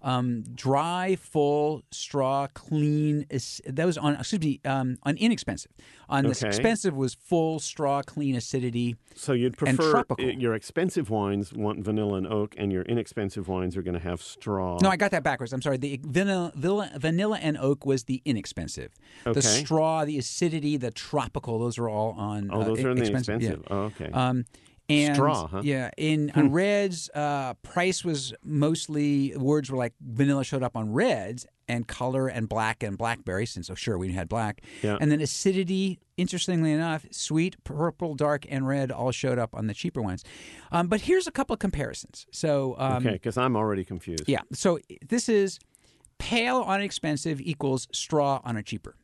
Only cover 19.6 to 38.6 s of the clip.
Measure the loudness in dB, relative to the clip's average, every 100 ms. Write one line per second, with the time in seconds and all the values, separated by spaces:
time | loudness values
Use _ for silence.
19.6 | 2 2 4 2 0 -2 -4 -2 0 0
20.6 | 0 0 -2 -8 -4 -2 -2 -6 -4 -2
21.6 | -2 -2 -2 0 -2 -2 -4 -2 -2 0
22.6 | 0 2 2 2 2 2 0 0 0 -2
23.6 | -2 -2 -2 -4 -4 0 2 0 -4 -12
24.6 | -20 _ 2 4 4 4 4 4 -2 -2
25.6 | -2 -2 -4 -2 0 2 2 4 6 6
26.6 | 2 2 0 -4 -8 -4 -2 -2 -4 -8
27.6 | -6 0 2 0 -2 -2 -4 -10 -2 2
28.6 | 4 2 -2 0 2 2 0 0 2 2
29.6 | 2 -2 -2 _ -10 2 4 4 0 -2
30.6 | -2 -2 0 2 2 2 -4 -10 -14 _
31.6 | -6 -4 -4 -4 -2 0 0 -2 -2 0
32.6 | 0 0 -4 -2 -2 -2 -2 -2 -2 -6
33.6 | -10 -6 -2 -2 -2 -2 -2 -2 -2 -6
34.6 | -14 -4 0 2 2 2 0 0 2 2
35.6 | 0 0 0 -4 _ -4 -2 -2 0 2
36.6 | 2 2 0 -4 -8 -10 -2 2 0 -2
37.6 | -10 -2 -2 -2 -6 0 2 0 -2 -2